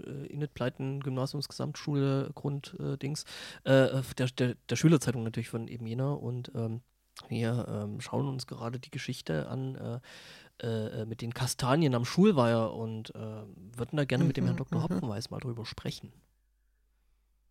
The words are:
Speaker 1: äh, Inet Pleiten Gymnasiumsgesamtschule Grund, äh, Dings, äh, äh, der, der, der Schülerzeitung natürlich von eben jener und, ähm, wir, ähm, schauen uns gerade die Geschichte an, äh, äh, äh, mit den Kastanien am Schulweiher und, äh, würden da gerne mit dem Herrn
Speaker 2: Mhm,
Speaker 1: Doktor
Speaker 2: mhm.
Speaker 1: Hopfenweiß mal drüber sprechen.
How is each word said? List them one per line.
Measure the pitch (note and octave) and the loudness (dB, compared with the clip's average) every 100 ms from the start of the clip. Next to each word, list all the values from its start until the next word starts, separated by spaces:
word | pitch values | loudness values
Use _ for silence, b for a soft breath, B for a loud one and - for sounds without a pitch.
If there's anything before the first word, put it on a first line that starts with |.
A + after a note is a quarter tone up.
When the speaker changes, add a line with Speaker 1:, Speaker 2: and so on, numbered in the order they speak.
| - | -10
Speaker 1:
äh, | C#3 C#3 | -10 -8
Inet | D3 D3 | -6 -6
Pleiten | - B2 - C3+ C#3 | -2 -4 -2 -4 -4
Gymnasiumsgesamtschule | C#3 B2+ C3 D3 C#3 - C3 D3 - C#3+ C#3 C3+ C3 | -4 -2 -2 -4 -8 -6 -6 -6 -2 2 2 2 -2
Grund, | - D3 C#3+ - F3+ | -4 -4 -4 -6 -8
äh, | D3 C#3 | -4 -4
Dings, | C#3 D3+ - B B B | -4 -6 -8 B B B
äh, | - C3+ C3 C3+ | 6 8 8 4
äh, | B2+ - | -2 0
der, | B2+ | 0
der, | - B2 A2 - | 2 0 0 -2
der | A#2+ | 4
Schülerzeitung | D#3 E3 - A#2+ | 8 6 4 -2
natürlich | A2+ A#2 A2+ | -2 -4 -4
von | A#2 A2+ | -4 -6
eben | A#2+ A2+ | -8 -6
jener | A#2 C3+ C#3+ | -2 0 0
und, | A#2 B2 B2 | -2 -4 -6
ähm, | - A2+ A2+ - _ _ - - | -2 -2 -4 -8 _ _ -18 -6
wir, | A2+ A2+ A#2+ - | -2 0 0 -2
ähm, | G#2+ G#2 G#2+ | -4 -4 -6
schauen | - A#2 C#3 | -4 0 0
uns | C3+ - | -2 -6
gerade | B2+ A#2 B2+ | -6 -6 -6
die | - | -8
Geschichte | C3 - B2+ - D#3 - | -8 -6 -6 -2 -2 -2
an, | B2+ C3 C3 | -4 -6 -6
äh, | A#2 A#2+ B B B B B - A#2 | -6 -8 B B B B B -8 -4
äh, | A2+ A2 A#2 | -2 -2 -6
äh, | A2 | -8
mit | A2+ | -6
den | A#2 | -6
Kastanien | A#2 B2+ - B2 C#3+ D3+ | -4 -4 0 4 6 6
am | B2 | 4
Schulweiher | A#2+ - G#3 D#3+ A#2 A#2 A2 | 2 6 8 8 6 6 2
und, | - A2+ A2 A2 | -2 -6 -6 -8
äh, | - | -10
würden | A2 A2 G#2 F2+ F#2 A#2+ D#3 D3+ | -8 -10 -12 -16 -14 -8 -4 0
da | |
gerne | C#3 B2+ | 2 4
mit | E3 C#3 | 4 4
dem | |
Herrn | B2 A#2+ | 2 0
Speaker 2:
Mhm, | |
Speaker 1:
Doktor | C3 E3 | 0 0
Speaker 2:
mhm. | |
Speaker 1:
Hopfenweiß | D#3+ F#3 C3+ G#2 - | 0 0 -2 -4 -6
mal | D3+ | -6
drüber | C3+ A#2+ | -6 -6
sprechen. | A2 - - - - - _ _ _ _ _ _ _ _ _ _ _ _ _ | -8 -8 -8 -8 -12 -20 _ _ _ _ _ _ _ _ _ _ _ _ _